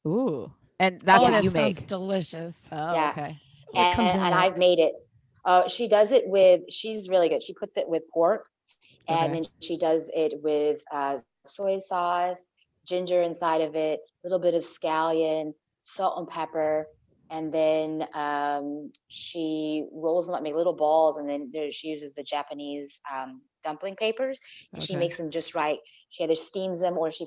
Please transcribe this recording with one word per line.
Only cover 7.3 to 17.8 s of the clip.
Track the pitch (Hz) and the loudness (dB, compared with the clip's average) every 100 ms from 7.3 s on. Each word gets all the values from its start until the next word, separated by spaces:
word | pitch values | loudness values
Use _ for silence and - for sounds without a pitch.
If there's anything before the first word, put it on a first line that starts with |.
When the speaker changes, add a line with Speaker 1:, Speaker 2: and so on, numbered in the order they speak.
| 147 | 2
Speaker 3:
She | - | -4
puts | - 208 - | -12 -8 -6
it | - | -2
with | 165 160 | -4 -2
pork, | 165 170 214 - _ _ _ _ _ - | 2 2 2 -4 _ _ _ _ _ -2
and | 165 147 | 0 0
Speaker 1:
Okay. | |
Speaker 3:
then | 165 160 _ | -2 -6 _
she | - 160 | -8 -2
does | 165 160 160 | 2 0 0
it | 160 156 151 | -2 -2 -2
with, | 151 151 151 147 - | -2 0 0 -2 -4
uh, | 147 139 139 - _ - | -4 -4 -4 -10 _ -18
soy | - 196 196 | -6 -2 -2
sauce, | 190 185 175 175 180 180 - _ _ _ - | -2 -2 0 0 0 -4 -12 _ _ _ -6
ginger | 180 180 180 | -4 2 2
inside | 170 156 170 160 | 2 0 0 2
of | 160 160 | 0 0
it, | 156 151 | -2 -2
a | - _ 175 | -8 _ -4
little | 185 | 0
bit | 175 | 2
of | 170 | 0
scallion, | 170 - 165 156 165 160 160 156 156 151 _ _ | -2 -6 -2 0 2 2 2 0 -4 -10 _ _
salt | - - 190 175 | -14 -4 -2 -2
and | 160 | -6
pepper, | 170 156 165 156 156 156 _ _ _ - | -8 -6 -2 0 -2 -4 _ _ _ -14
and | 160 160 | -10 -4
then, | 160 156 156 | 0 2 2